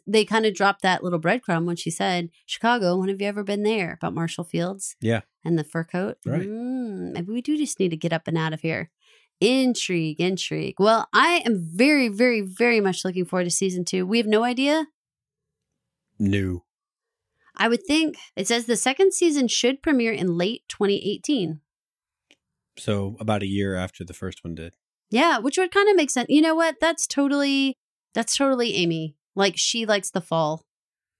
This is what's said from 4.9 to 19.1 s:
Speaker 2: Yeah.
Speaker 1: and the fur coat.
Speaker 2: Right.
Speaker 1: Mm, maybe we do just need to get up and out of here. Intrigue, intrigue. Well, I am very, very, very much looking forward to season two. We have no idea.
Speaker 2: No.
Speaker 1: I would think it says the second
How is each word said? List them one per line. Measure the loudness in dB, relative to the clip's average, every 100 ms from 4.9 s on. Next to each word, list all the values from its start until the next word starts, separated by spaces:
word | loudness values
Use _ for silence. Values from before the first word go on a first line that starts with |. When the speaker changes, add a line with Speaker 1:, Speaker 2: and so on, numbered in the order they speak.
| -6
Speaker 2:
Yeah. | -2 -2 -4 _
Speaker 1:
and | -2 -2
the |
fur | -2 -6
coat. | -4 -4 -6 -6
Speaker 2:
Right. | -4 -4 -4
Speaker 1:
Mm, | -8 -6 -6 -6 -8 -8
maybe | -8 -6
we | -6
do | -2 -2
just | -2 0
need | -2
to | 0
get | -2
up | -4 -2
and | -2
out | -2
of | -2
here. | -4 -4 -6 _ _ _ _ 0
Intrigue, | 4 4 2 0 -2 -2 -2 0
intrigue. | 0 0 -4 -6 -6 2
Well, | 4 4 2
I | 2 4 2
am | 0 -2
very, | -2 2 4 6 2
very, | 2 2 2
very | -4 0 2 4
much | 2 0
looking | -4 -4
forward | -2 -2
to | -2
season | 0 -2 -2
two. | -4 -2 0
We | 0
have | 2
no | 2
idea. | 2 0 0 0 -2 _ _ _ _ _ _ _ _ _ _ _ _ -2
Speaker 2:
No. | 0 0 -2 -6 _ _ _ _ _ _ _ _ _ -2
Speaker 1:
I | 0
would | 0
think | 0 0 0 -4 -14 -8
it | -2
says | -2 0
the | 0
second | 0 4 2